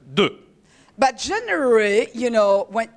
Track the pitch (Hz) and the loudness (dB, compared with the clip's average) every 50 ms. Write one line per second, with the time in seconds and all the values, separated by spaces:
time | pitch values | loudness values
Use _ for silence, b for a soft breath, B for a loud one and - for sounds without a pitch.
0 | _ 135 131 165 196 - - - _ _ _ _ b b b b b b _ - | _ -6 -2 -2 -2 -2 -2 -8 _ _ _ _ b b b b b b _ 0
1 | 247 262 254 - - 254 370 440 480 440 370 330 277 254 233 220 214 208 202 220 | 0 0 0 -2 -6 -6 -6 -6 -4 -4 -4 -2 2 2 2 2 2 2 2 0
2 | 254 - - 226 247 240 233 220 208 202 196 196 196 - 196 226 226 226 _ | -2 -2 -4 -6 -4 -2 0 2 2 4 2 0 0 -4 -6 -6 -6 -6 _